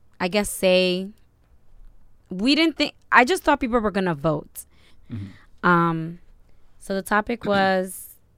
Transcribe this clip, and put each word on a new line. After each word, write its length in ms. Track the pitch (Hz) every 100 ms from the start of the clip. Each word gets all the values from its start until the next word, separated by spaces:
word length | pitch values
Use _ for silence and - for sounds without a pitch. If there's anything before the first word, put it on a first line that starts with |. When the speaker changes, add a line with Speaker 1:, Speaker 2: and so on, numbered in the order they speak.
| - -
Speaker 1:
I 80 | 180
guess, 200 | 208 202
say, 600 | - 190 185 185 180 190 - - _ _ - - - - - - - -
we 240 | 185 226 302
didn't 200 | 330 -
think, 200 | 294 - -
I 120 | -
just 200 | 254 370
thought 160 | - 285
people 200 | 254 233
were 120 | 214
gonna 240 | 185 185 151
vote. 500 | 160 151 - - - - - - -
Speaker 2:
Mm-hmm. 540 | 113 98 95 - - 180
Speaker 1:
Um, 480 | 175 170 165 160 175 - - - - - -
so 160 | - 196
the 80 |
topic 420 | 185 208 214 240 -
Speaker 2:
<clears throat> 80 |
Speaker 1:
was, 640 | 196 190 190 190 - - - _